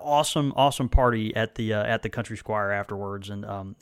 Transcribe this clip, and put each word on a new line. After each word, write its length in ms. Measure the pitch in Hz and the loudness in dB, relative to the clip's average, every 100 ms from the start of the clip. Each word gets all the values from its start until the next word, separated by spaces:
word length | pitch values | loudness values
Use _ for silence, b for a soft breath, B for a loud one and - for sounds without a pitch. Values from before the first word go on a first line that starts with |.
awesome, 520 | 147 147 151 160 143 131 | 2 2 2 2 0 4
awesome 340 | 139 - 127 | 4 4 2
party 460 | 139 123 113 110 113 | 4 4 2 0 -2
at 200 | 110 - | -2 -2
the, 180 | 110 | -2
uh, 100 | 104 | 0
at 180 | 110 113 | 0 -2
the 80 | 110 | -4
Country 260 | - 110 107 | -6 -8 -8
Squire 360 | - 107 101 | -4 -2 0
afterwards. 580 | 101 101 101 101 101 98 | -2 -4 -8 -8 -10 -10
And, 160 | 101 104 | -10 -8
um, 300 | 98 98 - | -10 -10 -12